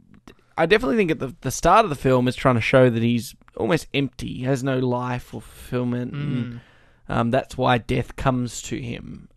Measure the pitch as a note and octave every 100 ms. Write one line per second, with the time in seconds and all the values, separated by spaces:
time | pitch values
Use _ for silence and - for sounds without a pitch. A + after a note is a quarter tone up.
0 | _ - - - _ - E3 G#3 C4 A#3
1 | F3+ A#2+ C3+ - C3 - E3 F3+ - C#3
2 | C3+ B2+ B2+ - C3+ A#2+ - C3+ B2+ A2+
3 | A#2 A#2+ A2 - _ - A2+ D#3 - C#3+
4 | C3+ - A#2 A2+ B2+ C3+ C3+ B2+ B2+ B2
5 | B2 B2 - A#2 - - - B2 B2 A#2+
6 | B2 C#3+ D3 B2+ B2 A#2+ - _ _ _
7 | - - A#2+ B2+ - - B2+ B2 - B2+
8 | - - C#3 B2+ A#2+ - - A#2 A#2 A#2
9 | - - -